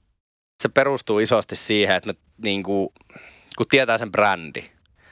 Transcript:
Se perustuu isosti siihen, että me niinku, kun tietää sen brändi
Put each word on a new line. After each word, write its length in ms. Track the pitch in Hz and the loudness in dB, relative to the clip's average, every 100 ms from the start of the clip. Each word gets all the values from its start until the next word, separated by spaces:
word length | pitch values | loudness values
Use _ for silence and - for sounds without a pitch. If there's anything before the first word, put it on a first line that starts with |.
| _ _ _ _ _ _ | _ _ _ _ _ _
Se 60 | - | -2
perustuu 500 | - 139 135 - 104 | 2 0 -2 0 0
isosti 360 | 110 117 - 95 | 2 2 0 -4
siihen, 400 | - 107 101 92 | 0 0 2 0
että 140 | 107 | -2
me 60 | 90 _ _ | -10 _ _
niinku, 500 | 107 98 92 98 98 - _ - - - _ - | -4 -4 -2 -2 -2 -8 _ -20 -20 -20 _ -6
kun 80 | 117 | 2
tietää 280 | 135 123 113 | 2 2 0
sen 140 | 110 | 0
brändi 520 | - 104 90 78 - - _ _ _ _ | 0 2 0 -6 -12 -14 _ _ _ _